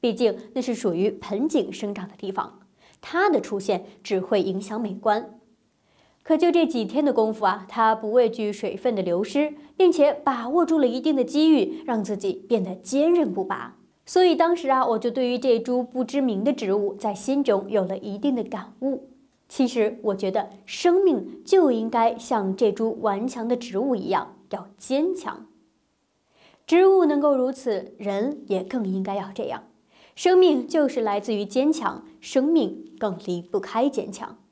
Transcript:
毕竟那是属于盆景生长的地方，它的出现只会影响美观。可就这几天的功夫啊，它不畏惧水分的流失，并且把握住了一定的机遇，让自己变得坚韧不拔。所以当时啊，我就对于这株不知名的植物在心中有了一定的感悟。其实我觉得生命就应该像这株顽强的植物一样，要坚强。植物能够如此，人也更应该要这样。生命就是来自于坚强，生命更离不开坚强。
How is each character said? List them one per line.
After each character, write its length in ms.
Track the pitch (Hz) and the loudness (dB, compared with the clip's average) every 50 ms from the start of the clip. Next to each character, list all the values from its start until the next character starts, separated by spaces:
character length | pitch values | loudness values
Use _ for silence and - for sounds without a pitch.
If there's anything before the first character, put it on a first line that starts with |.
毕 120 | - 240 220 | 0 -2 0
竟 240 | 233 240 220 202 226 - - - | 2 0 0 0 -2 -12 -10 -8
那 60 | 254 | -6
是 140 | 240 - 233 | -4 -4 -4
属 180 | - - 208 170 | -2 -2 -2 0
于 200 | 170 190 202 - | 2 0 0 -2
盆 360 | - - - 196 202 262 320 | -4 -10 -8 -4 -4 -2 0
景 240 | - 294 196 - - | 0 0 -2 -2 -6
生 220 | - - 202 202 | -8 -8 -8 -8
长 140 | 202 185 - | -8 -10 -14
的 60 | - _ | -14 _
地 140 | - 190 190 | -12 -8 -6
方， 260 | - - - - - _ _ _ _ _ _ _ _ | -6 -8 -8 -10 -20 _ _ _ _ _ _ _ _
它 300 | - - - 339 381 415 | -18 -6 -2 0 2 2
的 100 | 320 220 | 2 2
出 200 | 208 - 214 196 | 0 -2 -8 -6
现 260 | 190 - 202 180 185 - - _ _ | -2 -2 -4 -4 -4 -10 -20 _ _
只 180 | - 208 190 | -4 -2 -2
会 220 | 185 - - 202 180 | 0 0 0 0 0
影 180 | 190 185 190 | 0 -4 -6
响 180 | 196 202 220 220 | -6 -8 -8 -6
美 140 | 240 202 196 | -6 -6 -8
观。 460 | 190 - 220 208 220 240 - - - _ _ _ _ _ _ _ _ _ _ _ _ _ _ _ _ _ | -4 0 0 0 0 -2 -8 -18 -20 _ _ _ _ _ _ _ _ _ _ _ _ _ _ _ _ _
可 120 | - 320 | 0 2
就 140 | 302 330 349 | 4 4 4
这 160 | 311 339 320 | 4 4 2
几 180 | 320 330 240 214 | 2 0 -4 -4
天 180 | 196 226 269 294 | -2 -2 0 0
的 100 | 285 247 | 2 2
功 200 | 233 220 220 220 | 2 0 0 0
夫 140 | 214 214 | 0 0
啊， 180 | 202 208 208 190 - | 0 0 -2 -8 -12
它 260 | - 240 226 220 220 | -2 2 2 2 2
不 180 | 220 220 214 214 | 2 -2 2 4
畏 160 | 247 247 220 | 4 4 4
惧 240 | 226 - 214 208 202 | 2 -2 -4 -4 -4
水 240 | - - - - | -4 -6 -6 -8
分 180 | 196 - 254 233 | -2 -2 -2 -2
的 60 | 196 | 0
流 240 | 185 175 170 175 208 | -2 0 0 -2 -2
失， 300 | - - 277 294 302 294 - - - _ | -2 0 0 0 0 -2 -10 -20 -20 _
并 140 | _ 370 359 | _ 4 4
且 220 | 339 - 285 294 285 | 6 6 4 4 2
把 360 | - - - 262 240 233 240 | 0 -2 -2 -2 -2 -4 0
握 180 | 277 349 339 | 2 2 2
住 120 | - 320 320 | 4 2 2
了 80 | 277 | 2
一 140 | 247 226 254 | 2 0 0
定 140 | 247 311 302 | -2 0 0
的 80 | 240 196 | 0 0
机 260 | - - 285 311 320 | 0 2 2 4 6
遇， 320 | 311 269 196 - - - - | 6 6 4 0 -4 -10 -6
让 180 | - 240 220 202 | -4 -4 -2 -2
自 120 | 185 208 196 | -4 -6 -4
己 140 | 202 196 185 | -4 -4 -4
变 300 | 185 - - 240 220 185 | -6 -4 -2 -2 0 0
得 120 | 180 185 | -2 -8
坚 400 | 185 - - 254 277 294 330 349 | -10 -8 -4 0 2 2 4 4
韧 180 | 349 302 220 180 | 2 2 0 -2
不 100 | 196 185 | -4 -4
拔。 320 | - 196 - 120 120 - _ _ _ _ _ _ | -6 -6 -8 -10 -14 -16 _ _ _ _ _ _
所 180 | - - 359 370 | 0 2 4 6
以 120 | 359 320 | 6 4
当 200 | 285 330 339 349 | 4 4 2 2
时 140 | 339 339 269 | 0 2 0
啊， 160 | 269 262 262 | 2 2 2
我 140 | - 226 220 | 2 0 0
就 100 | 220 240 | 0 -2
对 200 | 226 262 254 240 | -2 0 -2 0
于 100 | 247 247 | -2 -2
这 200 | 247 262 240 226 | 2 2 2 2
株 240 | 226 - 247 247 247 | 2 -2 -2 -2 -2
不 200 | 247 - 254 254 | -4 -4 -4 -4
知 180 | 247 - 285 | -2 -2 -2
名 220 | 269 254 214 190 202 | 0 0 -2 0 0
的 100 | 269 269 | 0 -2
植 220 | - 226 190 190 | -2 -2 -2 0
物 200 | 208 202 202 196 | 0 0 -2 -6
在 200 | 196 - 220 202 | -4 -6 -6 -4
心 280 | 196 - - 269 277 277 | -4 -4 -2 0 0 2
中 220 | - 208 196 202 202 | 2 2 2 0 0
有 140 | - 208 185 | 0 0 0
了 120 | 180 190 | 0 -4
一 220 | 190 - 208 196 208 | -8 -8 -10 -10 -4
定 160 | 220 285 262 | -2 -2 0
的 80 | 240 214 | 0 -4
感 320 | - - 190 185 - - _ 254 | -6 -8 -12 -12 -14 -14 _ -4
悟。 260 | 269 269 - - - - _ _ _ _ _ _ _ | -4 -4 -4 -8 -16 -20 _ _ _ _ _ _ _
其 180 | - - 269 | -2 -2 -2
实 320 | 240 247 240 214 208 - - - | 0 2 0 0 0 0 -4 -4
我 120 | 214 196 | -4 -2
觉 160 | 190 - 190 | -2 -2 -2
得 200 | 185 226 - - - - _ | -2 -2 -4 -4 -10 -20 _
生 360 | - - - - 349 349 370 403 | -14 -12 0 2 4 4 6 4
命 400 | 370 294 220 - - - - - | 4 4 2 -2 -6 -14 -16 -2
就 240 | - - 381 339 285 | 4 4 6 6 6
应 180 | 240 226 220 226 | 4 2 -2 -2
该 300 | 226 240 226 233 233 - | 0 2 2 2 2 0
像 360 | - - 285 220 196 190 190 | -4 -2 -2 0 0 -2 0
这 160 | 190 247 214 | 2 2 2
株 280 | 202 - 226 226 220 - | 2 2 -2 -2 -2 -2
顽 260 | - 214 196 196 220 | -2 -2 -2 0 -4
强 220 | 254 - 247 226 233 | -6 -6 -6 -2 -2
的 80 | 247 | -2
植 220 | 240 240 - 190 190 | -4 -4 -6 -4 -4
物 180 | 233 277 254 | 0 0 -2
一 140 | 208 190 - | -2 -2 -2
样， 240 | 190 165 - - - - _ _ | -2 -2 -2 -4 -14 -20 _ _
要 180 | - 202 185 - _ | -12 -12 -12 -14 _
坚 380 | _ - - 254 277 311 370 370 | _ -6 -2 0 0 0 0 -2
强。 320 | - - - - - 220 _ _ _ _ _ _ _ _ _ _ _ _ _ _ _ _ _ _ _ _ _ _ _ _ | -4 -8 -12 -12 -12 -18 _ _ _ _ _ _ _ _ _ _ _ _ _ _ _ _ _ _ _ _ _ _ _ _
植 200 | - 320 349 370 | 2 4 6 6
物 200 | 381 392 381 349 | 6 6 6 4
能 120 | 294 294 285 | 4 2 2
够 160 | 277 294 285 | 2 2 2
如 160 | 262 247 254 | 4 2 0
此， 440 | 269 262 - 254 214 190 190 - - | -2 -4 -4 -4 -4 -4 -4 -8 -16
人 460 | - 208 202 196 196 214 269 294 - - - | -8 -6 -4 -2 -2 -2 -4 -4 -8 -6 -4
也 140 | 202 185 185 | -4 -4 -4
更 240 | 190 - 254 214 | -4 -6 -4 -4
应 160 | 190 185 190 190 | -4 -4 -4 -4
该 120 | 202 196 | -4 -4
要 160 | 202 190 196 - | -6 -6 -8 -8
这 100 | - 156 | -8 -8
样。 180 | - - - - - _ _ _ _ _ _ _ _ _ | -8 -8 -10 -12 -18 _ _ _ _ _ _ _ _ _
生 220 | - - 359 370 | 0 2 4 6
命 320 | 370 370 359 294 254 240 - | 8 8 6 6 4 0 -2
就 180 | - 320 294 | 0 2 2
是 140 | 262 - 254 | 2 2 0
来 180 | 226 214 202 208 | -2 0 -2 -2
自 160 | 202 - 226 | -2 -2 -2
于 120 | 202 208 | -2 -2
坚 260 | 202 - 254 262 302 311 | -2 0 0 2 2 2
强， 320 | 320 233 196 - - - - - - | 0 -2 -4 -6 -6 -16 -20 -20 -20
生 240 | - - - 269 262 | -16 -2 0 0 2
命 480 | 294 330 330 233 190 - - - - - - | 4 2 2 2 0 -4 -8 -16 -18 -10 -6
更 180 | - 208 185 170 - | -4 -4 -4 -6 -6
离 160 | - 180 175 | -6 -6 -6
不 180 | 175 - - 202 | -6 -4 -6 -6
开 300 | 196 - - 226 247 285 | -4 -2 -2 0 0 0
坚 240 | 269 - - - 190 | 0 -2 -6 -6 -10
强。 240 | - - - - - _ _ | -14 -14 -16 -16 -20 _ _